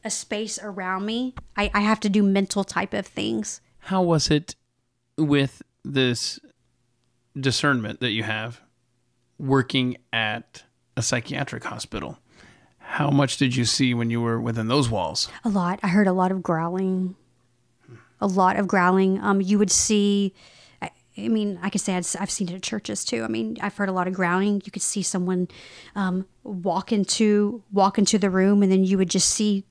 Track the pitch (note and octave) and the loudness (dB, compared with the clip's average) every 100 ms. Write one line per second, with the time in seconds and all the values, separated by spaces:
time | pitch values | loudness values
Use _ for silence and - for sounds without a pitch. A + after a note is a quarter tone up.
0 | A3 - - G#3 A3 - G#3 G3 F#3 F#3+ | -6 -8 -6 -6 -6 -8 -10 -8 -4 -4
1 | G3+ A#3 B3+ - - - G#3 G#3 G#3 A3 | -2 -2 -4 -8 -10 -4 0 2 2 2
2 | G#3 G3+ G3+ G3 G3 G3+ G3 - G3 G#3 | 2 4 4 4 2 -2 -2 -4 -2 -4
3 | F#3+ - G#3 A3 G#3+ - _ _ - F#3+ | -6 -6 -4 -4 -6 -12 _ _ -4 0
4 | F3+ D#3+ - D3+ - - _ _ _ _ | 4 2 4 0 0 -18 _ _ _ _
5 | _ - D3+ C#3+ C#3 - - _ - C#3 | _ -4 2 2 2 -4 -20 _ -4 0
6 | B2+ A#2+ - - _ _ _ _ _ _ | 2 0 -4 -10 _ _ _ _ _ _
7 | _ _ _ C#3+ C3+ A#2 D3 C3 G#2+ - | _ _ _ -4 -2 2 2 0 -2 -6
8 | B2 A2 G#2+ G#2+ A2+ A#2 _ _ _ _ | -4 -2 -4 -6 -6 -12 _ _ _ _
9 | _ _ _ _ C#3 C3+ B2+ C3+ B2+ B2 | _ _ _ _ 2 2 2 0 -2 -4
10 | _ A2+ A2 A2 - - _ _ _ - | _ -4 -2 -4 -10 -20 _ _ _ -6
11 | A#2 A#2+ - - - - - - - G#2 | -2 -2 -4 -8 -8 -8 -10 -12 -10 -10
12 | - - _ _ - _ _ _ - - | -10 -14 _ _ -20 _ _ _ -10 -4
13 | C#3+ C#3 C3+ - C3+ B2+ A2+ - C3 A#2+ | 2 2 2 2 0 2 0 2 2 2
14 | A#2 A#2 A#2 A#2 A#2 A2+ A2 C3+ B2 A2 | 0 0 0 -2 -2 -4 0 2 2 -2
15 | E2 E2 - - A3+ G3+ F3 F#3+ G3 F#3 | -4 -4 -6 -4 -2 0 -2 -2 0 2
16 | G3 F#3 F#3 F#3+ F3 E3 E3 F#3 F#3+ F#3 | 4 2 0 -2 -2 -2 -2 -2 -2 -2
17 | F#3 F#3 _ _ _ _ _ _ - A#2 | -4 -8 _ _ _ _ _ _ -20 -20
18 | _ _ G3+ F#3 F#3 - F#3+ G3 F3+ F#3+ | _ _ -2 2 4 2 2 4 4 6
19 | F#3+ F#3+ G3+ G3 F#3+ G#3 G#3 - - G#3+ | 4 2 0 0 2 2 4 2 2 2
20 | G3+ G3+ G3 _ - - - _ - _ | 4 2 0 _ -20 -20 -20 _ -14 _
21 | _ - G#3+ A3 G#3 F3+ F#3+ G3+ - F3+ | _ -10 -2 -2 -2 -4 -4 -2 -2 -2
22 | F3 - G3+ - F#3 F#3 - A3 - G#3 | -4 -6 -6 -4 -6 -6 -6 -8 -6 -8
23 | - A#3 A3+ A3+ A3 A#3 G3+ - G3 F#3 | -6 -4 -4 -4 -4 -6 -8 -4 -4 -2
24 | F3+ F#3 F3 F3+ G3+ G3+ - - - G#3 | -4 -2 0 2 2 0 -4 -8 -6 -4
25 | F#3 F#3 F3+ F#3 F3+ - - - - G#3 | -4 -2 -2 -2 -2 -8 -20 -20 -14 -4
26 | F#3+ F#3 F#3+ _ - F#3+ F3+ F3 - A3 | -2 -4 -6 _ -12 -6 -2 -2 0 -2
27 | F#3+ - G#3+ G#3 G#3 A#3 _ G3+ F#3+ G#3 | 0 2 4 4 2 -2 _ 2 2 4
28 | G3+ A3 G3 F#3 F#3+ G3+ G3 F#3+ F#3+ F#3+ | 2 2 2 4 4 6 6 4 4 2
29 | F#3 F3+ - - G#3+ G3 - | 2 2 0 0 0 0 -4